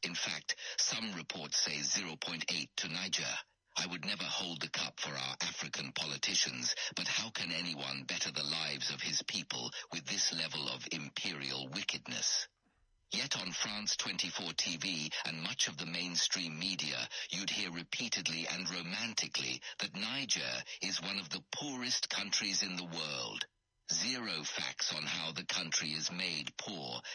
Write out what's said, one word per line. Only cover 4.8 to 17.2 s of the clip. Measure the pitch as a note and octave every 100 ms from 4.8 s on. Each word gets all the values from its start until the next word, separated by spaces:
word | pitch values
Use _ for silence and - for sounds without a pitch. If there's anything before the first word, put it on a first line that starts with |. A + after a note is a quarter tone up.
| D2 -
for | -
our | C#2 C2 C2
African | - - - - C#2
politicians, | - D2+ C#2 - F#2 - B1+ B1 - -
but | - -
how | - A2+
can | - E2+
anyone | E2 F2+ D2 C2+ C#2 C2
better | F#2 -
the | D2
lives | C#2+ D#2+ D2+ C#2+ -
of | C#2+
his | E2 D2+
people | - - - B1 A#1+ - -
with | E2+ C#2
this | G2 -
level | D#2+ D#2+ D2 C#2+
of | C2+ -
imperial | E2 C#2+ - - D2+ C2+ C2 C2+
wickedness? | E2 - - - B2 - - - _ _ _ _ _ _
Yet | A2 C#3 -
on | F#2+
France | E2 A2+ G#2 G#2 -
twenty-four | A2 F#2 F2+ - F2 D#2+
T | F#2+ E2
V | F#2+ E2 D2+ - -
and | D#2+
much | F2 - -
of | D2+
the | E2
mainstream | E2+ F2+ E2+ - F#2+ E2+ D#2
media, | F#2 F2+ D2+ B1 A#1 -